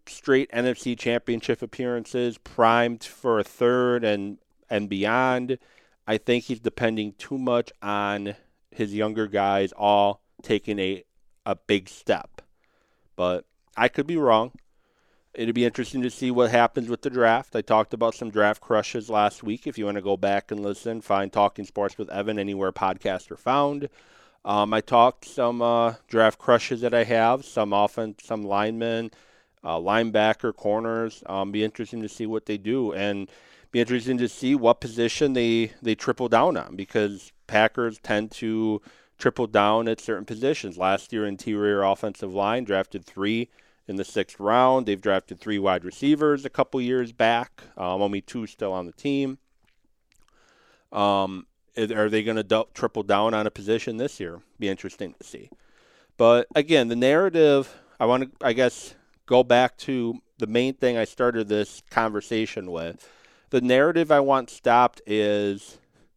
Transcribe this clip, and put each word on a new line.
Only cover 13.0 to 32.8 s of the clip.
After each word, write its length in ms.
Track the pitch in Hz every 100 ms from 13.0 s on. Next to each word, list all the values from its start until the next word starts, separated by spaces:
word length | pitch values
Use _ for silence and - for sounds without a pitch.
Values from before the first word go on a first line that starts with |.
| _ -
But 300 | 90 90 - _ _ -
I 100 | 123
could 180 | - 143
be 120 | 170
wrong. 340 | 131 110 127 - _ _ _ _ _ _ _
It'll 200 | - 117
be 120 | 120 120
interesting 360 | 123 113 131
to 80 | 123
see 200 | - 127
what 220 | 123 117
happens 380 | 120 117 - 113
with 120 | 120
the 80 | 139
draft. 460 | 127 113 120 - 113
I 60 |
talked 320 | 104 110 104
about 220 | 113 113 -
some 140 | 113
draft 320 | 104 104 107
crushes 480 | - 110 - 120 107
last 340 | 107 104 -
week. 220 | 107 117 147
If 120 | 113
you 80 | 101
wanna 160 | 101
go 160 | 98 95
back 340 | 98 101 -
and 100 | 104
listen, 380 | 101 98 117 113
find 320 | - 98 98
Talking 340 | 107 101 - 98
Sports 320 | - 98 -
with 120 | 101
Evan 280 | 98 104 107
anywhere 360 | 101 98 95
podcasts 580 | - 95 95 101 92 -
are 60 | 82
found. 500 | 120 139 143 143 143 _ _ _ _ _
Um, 300 | 101 104 104
I 80 | 110
talked 420 | - 120 120 - -
some, 360 | - 120 120
uh, 340 | 117 117 117 113 -
draft 300 | 113 110 -
crushes 440 | - 117 - 120
that 120 | 120
I 120 | 117 113
have, 400 | 117 113 131 -
some 260 | 117 104
offense, 520 | 98 104 - 110 104 -
some 180 | 110
linemen, 680 | 101 98 107 113 117 113 113 _ _ _ _ _
uh, 140 | 85 82
linebacker, 760 | 90 110 113 107 110 - 120 -
corners. 680 | 104 107 113 113 113 - -
Um, 240 | 98 98
be 120 | 104
interesting 380 | 107 - 110 117
to 80 | 107
see 160 | - 110
what 200 | 110 -
they 120 | 104
do, 360 | 101 131